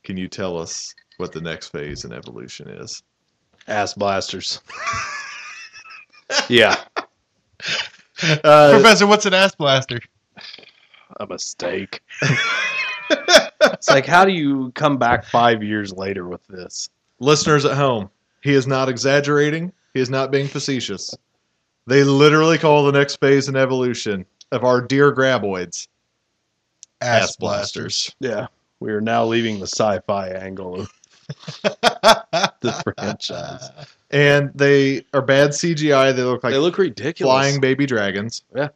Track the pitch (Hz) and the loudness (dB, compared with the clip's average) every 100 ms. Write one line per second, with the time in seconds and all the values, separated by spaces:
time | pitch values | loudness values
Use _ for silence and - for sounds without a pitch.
0 | - 95 92 - 95 85 82 - - - | -10 -10 -10 -8 -8 -8 -10 -12 -14 -20
1 | _ _ 90 80 82 78 - 80 73 71 | _ _ -12 -10 -10 -12 -12 -12 -12 -12
2 | 62 60 - 57 62 - - - - - | -14 -16 -18 -20 -18 -18 -18 -18 -16 -18
3 | _ _ _ _ _ _ - 104 95 - | _ _ _ _ _ _ -8 -6 -4 -4
4 | 101 95 - 95 - - _ - - - | -4 -2 -6 -10 -10 -12 _ -12 -8 -8
5 | - 554 - - 1077 - - - 1077 - | -10 -12 -16 -18 -20 -20 -20 -20 -20 -20
6 | _ _ - 277 269 120 104 - - - | _ _ -6 -4 2 4 6 2 -4 -12
7 | - _ _ _ _ _ - - - _ | -12 _ _ _ _ _ -10 -10 -10 _
8 | _ - 165 151 156 151 147 143 226 190 | _ -4 -2 2 8 8 10 8 8 6
9 | 202 208 202 190 190 - 143 135 - 120 | 4 4 2 2 2 0 2 2 0 -10
10 | - _ _ - - - _ _ _ _ | -12 _ _ -20 -20 -20 _ _ _ _
11 | _ - 104 87 - - 90 95 95 - | _ -14 -12 -10 -12 -8 -6 -6 -8 -14
12 | _ - 139 135 - - - - - - | _ -6 -2 0 -2 -4 -4 -6 -8 -10
13 | - 285 - 330 - _ 302 - - 302 | -4 -4 4 4 4 _ 0 0 2 2
14 | 127 175 196 180 143 139 127 - 151 135 | 4 4 4 2 -2 -2 -6 -2 0 2
15 | 120 120 - 120 117 113 104 107 101 95 | 0 0 0 2 2 2 -2 -6 -6 -8
16 | 95 98 90 87 _ 95 90 - - _ | -8 -8 -10 -14 _ -18 -16 -14 -16 _
17 | _ _ 131 151 170 147 139 135 139 113 | _ _ 0 2 2 2 2 0 0 -2
18 | 101 _ _ _ 143 139 131 131 131 120 | -6 _ _ _ 0 0 0 -2 -2 -2
19 | 131 143 139 147 151 160 175 _ _ 131 | 0 0 2 0 0 -2 -8 _ _ -4
20 | 123 135 131 139 139 143 143 131 - 95 | -2 -2 -2 -2 -2 -6 -6 -6 -6 -10
21 | - - _ _ _ _ _ _ - 139 | -12 -18 _ _ _ _ _ _ 2 4
22 | 139 139 147 151 160 160 156 147 143 139 | 4 6 6 6 4 4 4 4 4 2
23 | 143 - 139 139 135 135 131 131 123 113 | 0 0 2 2 2 0 0 0 -2 -4
24 | 110 98 90 _ _ 127 123 123 123 139 | -6 -6 -10 _ _ -2 2 0 0 2
25 | 143 123 131 123 101 92 90 - - _ | 4 4 0 0 -2 -6 -8 -12 -16 _
26 | _ _ _ _ _ _ _ _ _ _ | _ _ _ _ _ _ _ _ _ _
27 | 123 113 92 - 90 101 98 - 78 - | 0 0 0 -4 -6 -6 -6 -10 -8 -8
28 | - _ 131 104 120 _ _ _ 113 104 | -8 _ -8 -8 -10 _ _ _ -8 -4
29 | 110 117 113 117 113 104 90 - 110 95 | -2 0 0 0 -2 -6 -8 -2 0 -2
30 | - 98 95 92 95 95 92 92 101 _ | -4 -6 -6 -10 -12 -12 -12 -12 -14 _
31 | _ _ - - - - 196 - 240 - | _ _ -18 -16 -16 -6 -6 0 -2 2
32 | 208 214 - 165 196 _ 117 120 - - | 2 2 0 -4 -4 _ -8 -6 -10 -8
33 | 101 107 - - 139 131 131 139 147 _ | -10 -8 -10 -12 -12 -16 -20 -20 -20 _
34 | _ 143 143 143 143 135 139 143 135 135 | _ 2 4 4 0 0 4 4 2 -2
35 | _ 139 120 135 147 143 170 156 151 139 | _ -2 2 4 4 0 -4 -2 2 4
36 | 135 127 127 120 123 135 170 170 185 113 | 4 2 -2 -2 -2 0 -2 0 -2 -2
37 | 123 - 135 131 139 143 131 135 139 113 | -10 -2 2 2 2 0 0 0 0 0
38 | 101 95 113 - _ 120 143 | -2 -4 -8 -12 _ -8 -8